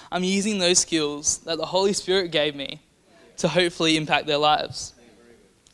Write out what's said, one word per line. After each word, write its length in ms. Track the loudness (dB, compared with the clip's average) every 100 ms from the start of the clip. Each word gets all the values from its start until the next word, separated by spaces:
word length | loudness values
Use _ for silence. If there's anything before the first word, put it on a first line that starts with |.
| -8
I'm 120 | -2
using 340 | 0 0 0 0
those 200 | 2 2
skills 600 | 2 0 -2 -2 -4 -4
that 200 | -6 -6
the 80 | -2
Holy 260 | 0 2
Spirit 380 | 0 0 0 0
gave 240 | 0 0
me 260 | -2 -10 -14 _ _ _ -20 -20 -4
to 100 | 0
hopefully 480 | 2 0 2 2 2
impact 300 | 2 0 0
their 120 | 2
lives. 560 | 2 2 -2 -10 -14 -16 -20 -20 -20 -20 _ _ _